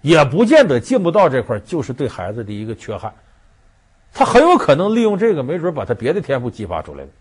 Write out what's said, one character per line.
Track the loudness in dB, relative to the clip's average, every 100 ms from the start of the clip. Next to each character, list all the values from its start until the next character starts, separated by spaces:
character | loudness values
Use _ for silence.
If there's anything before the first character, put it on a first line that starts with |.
也 | 4 4
不 | 4 2
见 | 4 4 4
得 | 0
尽 | 0 -2
不 | 0
到 | 2 2
这 | 0
块 | -4
儿 | -8
就 | -6 -8
是 | -6
对 | -6 -8
孩 | -6 -10
子 | -10
的 | -10
一 | -10
个 | -10
缺 | -12 -12 -12
憾， | -12 _ _ _ _ _ _ _ _ _ _
他 | -2
很 | 4 6
有 | 6 4
可 | 4
能 | 2 2
利 | 2
用 | 0
这 | 2 0
个， | 0
没 | -4 -4
准 | -4
把 | -6
他 | -6
别 | -4 -2
的 | -4
天 | -2 -4
赋 | -4
激 | -10
发 | -8 -8
出 | -10
来 | -16
了。 | -18 _